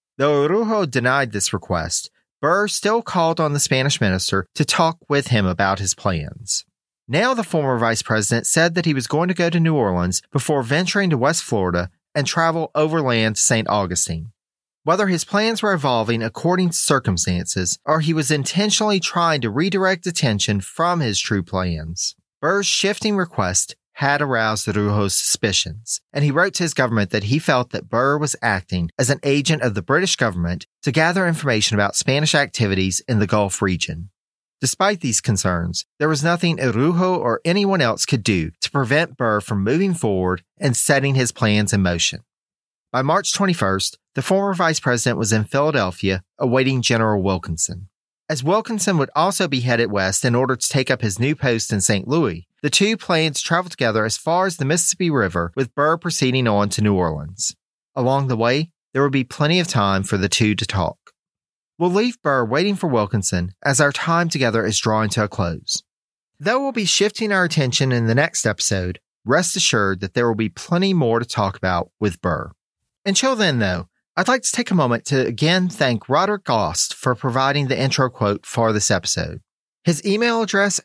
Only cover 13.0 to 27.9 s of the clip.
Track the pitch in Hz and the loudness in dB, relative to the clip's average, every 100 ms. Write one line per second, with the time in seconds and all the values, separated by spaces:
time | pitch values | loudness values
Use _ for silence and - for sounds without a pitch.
13 | 135 117 110 107 - 113 110 104 95 87 | 0 2 0 0 0 0 0 -2 -2 -4
14 | - 82 110 - _ _ _ _ 147 185 | -4 -6 -10 -16 _ _ _ _ -2 0
15 | 202 170 - 202 220 220 214 185 139 120 | 2 0 -2 0 0 0 0 0 0 0
16 | 107 117 113 - 165 185 180 - - 139 | 0 -2 -4 -2 0 0 0 0 2 2
17 | - 87 - 87 - 98 90 - - 156 | 2 0 0 -2 -2 -4 -4 -4 0 0
18 | 151 160 139 151 131 175 208 208 214 196 | 2 0 0 0 -2 -2 0 0 0 0
19 | 160 175 170 147 120 110 190 190 190 185 | -2 0 0 0 0 0 0 0 0 0
20 | 180 170 131 104 - 101 - - 170 175 | -4 -2 0 0 0 -2 -4 -2 0 0
21 | 127 98 - 101 85 95 92 82 80 85 | 0 -2 -2 -2 -2 -2 -2 -4 -6 -8
22 | - - _ _ 151 196 196 - 190 208 | -8 -10 _ _ -2 0 0 0 0 0
23 | 220 202 170 - 92 87 - - _ - | 0 0 -2 -2 -2 -2 -4 -8 _ -4
24 | 139 143 147 120 110 110 - 101 104 104 | 0 0 0 0 0 -2 -2 0 2 2
25 | 101 - - - 110 92 85 95 113 - | 0 0 0 0 0 0 -2 -8 -8 -10
26 | - 143 147 139 190 - 170 - 127 110 | -8 -2 2 2 0 0 -2 0 2 2
27 | 98 107 104 135 - 131 123 104 - | 0 -2 0 0 2 2 0 -6 -4